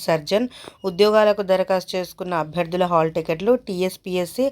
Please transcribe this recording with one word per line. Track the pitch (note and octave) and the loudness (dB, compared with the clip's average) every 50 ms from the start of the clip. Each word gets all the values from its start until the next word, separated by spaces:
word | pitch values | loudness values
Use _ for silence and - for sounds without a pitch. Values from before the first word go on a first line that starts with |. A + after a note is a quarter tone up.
| - - | -2 -2
సర్జన్ | E3 D#3+ D3 D3+ F#3 G#3 B3 B3 - - - - - _ - F#3+ | -2 -2 0 0 -2 0 0 -2 -8 -14 -20 -20 -20 _ -8 -8
ఉద్యోగాలకు | F3+ E3+ G3+ G#3 G#3+ G#3+ G#3+ G#3+ G#3 G#3 G3+ F#3 | 2 2 4 4 6 6 4 4 2 0 0 0
దరఖాస్తు | F#3+ F3+ F#3 - F#3+ F#3 F3+ - - | 0 0 2 0 0 -2 -2 -4 -6
చేసుకున్న | F#3 F3+ F3 - - F#3+ F3+ F3+ E3 D3+ | -6 -6 -6 -8 -12 -8 -4 -4 -4 -4
అభ్యర్థుల | D#3 D3+ F3 F3 D#3+ E3+ F3+ F#3 F3 | -4 -4 -4 -4 -2 0 -2 0 2
హాల్ | F3 E3 D#3+ D#3+ E3 | 2 2 2 2 0
టికెట్లు | F3 D#3+ - E3 D#3+ F#3 G#3+ B3 B3 - - | -4 -2 -2 -4 -2 2 2 2 2 0 -6
టీఎస్పీఎస్సీ | G3 F3 F#3 F#3 F#3 - _ F#3+ F3+ F3+ F3 F3 - - B3+ C#4 | -4 -2 -2 -2 -4 -6 _ -6 -4 -4 -4 -4 -2 -2 -2 -2